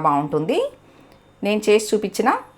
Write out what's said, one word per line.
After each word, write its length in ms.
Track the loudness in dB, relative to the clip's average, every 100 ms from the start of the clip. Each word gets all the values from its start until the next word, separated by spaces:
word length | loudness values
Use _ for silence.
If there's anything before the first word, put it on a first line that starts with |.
| 2
బాగుంటుంది. 520 | 0 0 -4 -2 -2 -2 -8 -20 -20 -20 -20 _ -8 -2
నేను 160 | -2 4
చేసి 200 | 2 4
చూపించిన 400 | -2 -2 -2 0 0 -4